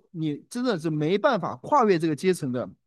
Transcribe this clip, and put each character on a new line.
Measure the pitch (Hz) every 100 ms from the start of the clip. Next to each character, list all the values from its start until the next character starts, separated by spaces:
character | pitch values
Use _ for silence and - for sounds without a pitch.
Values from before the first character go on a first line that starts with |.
| _
你 | 170 156 143 -
真 | 247
的 | 254 180
是 | 160
没 | 151 151 202
办 | 294 214
法 | 151 113
跨 | - 294 220
越 | 170
这 | 160
个 | 147
阶 | 185
层 | 175 139
的 | 123 98 -